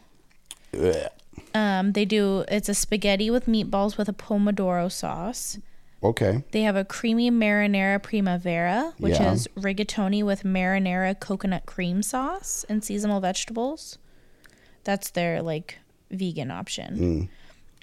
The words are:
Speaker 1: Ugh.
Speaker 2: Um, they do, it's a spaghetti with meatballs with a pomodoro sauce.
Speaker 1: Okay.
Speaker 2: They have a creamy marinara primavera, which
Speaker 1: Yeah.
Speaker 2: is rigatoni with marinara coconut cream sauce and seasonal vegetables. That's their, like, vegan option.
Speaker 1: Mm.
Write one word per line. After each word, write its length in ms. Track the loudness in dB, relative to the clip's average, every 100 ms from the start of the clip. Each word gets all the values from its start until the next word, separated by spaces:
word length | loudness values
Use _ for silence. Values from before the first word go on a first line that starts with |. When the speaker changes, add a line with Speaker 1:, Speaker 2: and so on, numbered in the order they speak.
| -16 _ _ -20 -20 -20 -10 0
Speaker 1:
Ugh. 160 | 2 2 -4 -10 -20 -20 -4
Speaker 2:
Um, 380 | 0 2 2 2
they 120 | 2
do, 400 | 2 2 2 0 0
it's 200 | -2 0
a 60 |
spaghetti 540 | -2 0 0 2 2 2
with 160 | 2 2
meatballs 500 | 2 2 2 2 0
with 120 | -2
a 40 |
pomodoro 800 | -4 -2 2 2 2 0 0 0
sauce. 680 | -2 -6 -4 -6 -6 -8 -10 -14 -18 -20 -2
Speaker 1:
Okay. 420 | 0 2 2 2 0
Speaker 2:
They 100 | 0
have 140 | 2 2
a 80 |
creamy 460 | -2 -2 0 2 4
marinara 680 | 4 4 4 4 4 2 0
primavera, 920 | 0 0 2 2 0 0 2 0 -2 -2
which 160 | 2 4
Speaker 1:
Yeah. 140 | 4
Speaker 2:
is 160 | 2 -2 -4
rigatoni 680 | -2 -2 -2 0 2 2
with 180 | 2 0
marinara 760 | 0 2 2 2 2 2 0 -2
coconut 480 | -4 -2 0 -2 -4
cream 360 | -4 -2 0
sauce 600 | -2 -2 -2 -4 -6 -8 -4
and 160 | -4
seasonal 360 | -2 -2 0 0
vegetables. 760 | 0 -2 -4 -4 -4 -6 -12 -18 -20 -20 -20 -20 -20 -20 -20 -8
That's 260 | -4 -2 -2
their, 320 | -2 0 0
like, 360 | -2 -4 -6 -16 -20 _ _
vegan 400 | -4 -4 -2 -6
option. 460 | -6 -8 -10 -6 -2
Speaker 1:
Mm. 320 | 0 0 -2 -10 -20 -20 -20 -4